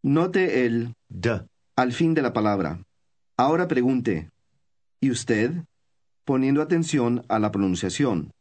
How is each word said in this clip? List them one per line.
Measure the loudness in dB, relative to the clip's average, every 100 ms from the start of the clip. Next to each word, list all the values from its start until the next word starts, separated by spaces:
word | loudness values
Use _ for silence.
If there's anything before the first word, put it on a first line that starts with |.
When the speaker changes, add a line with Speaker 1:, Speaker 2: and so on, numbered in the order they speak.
Speaker 1:
Note | 2 2 2 2 2 2 2
el | 0 -4 -10 _
Speaker 2:
D. | -4 -2 -2 -8 _ _ -2
Speaker 1:
al | -2
fin | 0 0
de | 2
la | 0
palabra. | 0 0 0 -2 -6 -14 _ _ _ _ 0
Ahora | 2 2 0
pregunte, | 0 2 0 -2 -4 -6 _ _ _ _ _ _ _
"¿Y | -2
usted?", | -2 0 0 0 -2 -10 _ _ _ _ _ -2
poniendo | 0 2 2
atención | 2 0 0 0 0 -2 -2
a | 0
la | 0
pronunciación. | 0 0 0 -4 -2 0 0 -6 _